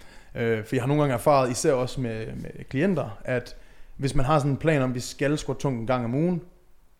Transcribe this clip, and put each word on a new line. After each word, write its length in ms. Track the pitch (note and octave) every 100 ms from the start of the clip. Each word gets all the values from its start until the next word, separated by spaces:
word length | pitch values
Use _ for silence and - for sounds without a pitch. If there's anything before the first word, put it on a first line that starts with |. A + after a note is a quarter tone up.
| - - - -
Øh, 300 | A#2 A2+ G#2
for 100 | B2+
jeg 60 |
har 40 | B2
nogle 140 | D3
gange 100 | D3
erfaret, 380 | A#2+ - C#3+ B2
især 220 | B2 E3
også 280 | C3 B2+ -
med, 240 | A#2+ A2 A2+
med 380 | - E2+ - -
klienter, 500 | C3 F#3 E3 G#2+ G#2
at 320 | - B2+ - - - - - -
hvis 180 | C3+ -
man 100 | B2+
har 140 | D#3
sådan 120 | C#3
en 60 | C3+
plan 240 | D#3 D3+
om, 140 | B2+ B2+
vi 40 |
skal 380 | - - C#3 D3
squatte 240 | - C3
tungt 180 | C#3+ A#2+
en 80 | A2+
gang 180 | B2+ A#2
om 100 | B2+
ugen, 260 | E3+ F3 - - - - - _